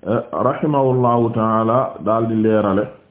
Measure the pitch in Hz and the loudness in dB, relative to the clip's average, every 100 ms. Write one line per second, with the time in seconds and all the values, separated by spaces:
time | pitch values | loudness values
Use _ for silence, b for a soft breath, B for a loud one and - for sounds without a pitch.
0 | - 113 - 76 120 139 156 147 135 127 | -2 -4 -4 -4 -4 -2 0 2 2 2
1 | 120 120 117 113 110 110 113 117 - - | 2 2 0 0 0 0 2 0 -2 -6
2 | 101 110 117 113 110 107 101 98 104 - | -2 0 0 0 2 2 2 0 -2 -8
3 | _ | _